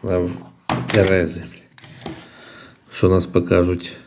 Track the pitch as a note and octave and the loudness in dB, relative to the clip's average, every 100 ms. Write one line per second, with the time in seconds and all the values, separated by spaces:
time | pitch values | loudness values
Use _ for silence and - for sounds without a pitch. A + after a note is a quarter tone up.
0 | F#2+ F2+ E2+ - - _ - - - - | -2 -2 -2 -8 -16 _ -6 -4 0 2
1 | F#2+ F#2+ D#2+ - - - _ - - - | 4 2 0 -6 -14 -20 _ -20 -20 -16
2 | - - - - - - - _ _ - | -16 -16 -20 -20 -20 -20 -20 _ _ 0
3 | F#2 F#2 F2 F2+ F2 G2 F2 F2+ - - | 2 2 2 -2 2 2 2 -2 -8 -18